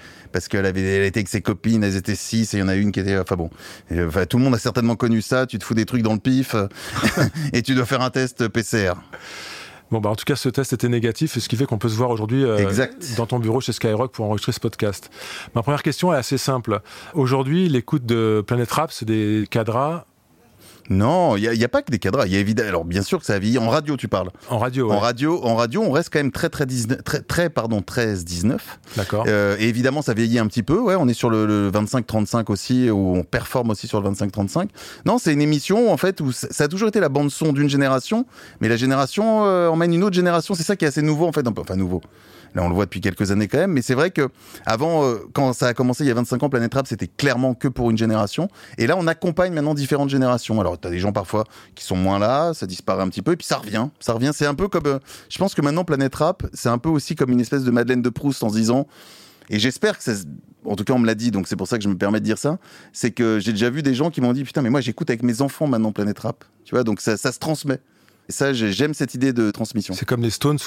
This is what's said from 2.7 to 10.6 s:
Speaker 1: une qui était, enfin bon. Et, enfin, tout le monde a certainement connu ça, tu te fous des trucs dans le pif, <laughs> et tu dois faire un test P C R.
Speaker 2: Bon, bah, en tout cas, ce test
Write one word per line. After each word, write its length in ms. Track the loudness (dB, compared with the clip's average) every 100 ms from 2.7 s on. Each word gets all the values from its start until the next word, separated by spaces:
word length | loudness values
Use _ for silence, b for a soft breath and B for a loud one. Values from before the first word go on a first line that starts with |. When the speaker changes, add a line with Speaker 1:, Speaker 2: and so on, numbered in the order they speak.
Speaker 1:
une 160 | 2 0
qui 100 | 0
était, 180 | 0 -2
enfin 180 | -2 -2
bon. 140 | -4 -10 B B B
Et, 120 | -2
enfin, 220 | 0 0
tout 140 | 2 2
le 60 |
monde 100 | 4
a 40 | 2
certainement 380 | 0 0 0 2
connu 240 | 2 0
ça, 240 | 0 0
tu 140 | 0 -4
te 60 |
fous 100 | -2
des 100 | -2
trucs 160 | 0 0
dans 140 | 0
le 60 | 0
pif, 360 | 2 0 0 -2 -2 -6 B B
<laughs> 480 | -2 0 -2 -2 -4
et 80 | -2
tu 140 | 0
dois 100 | 0
faire 160 | 0 0
un 80 | 0
test 400 | 0 -2 -2 -2
P 140 | -2
C 260 | 0 0 0
R. 80 | -2 -8 -18 B B B B B B B
Speaker 2:
Bon, 100 | -2
bah, 80 | 0
en 80 | -2
tout 80 |
cas, 120 | -2 -2
ce 120 | 0
test 240 | -2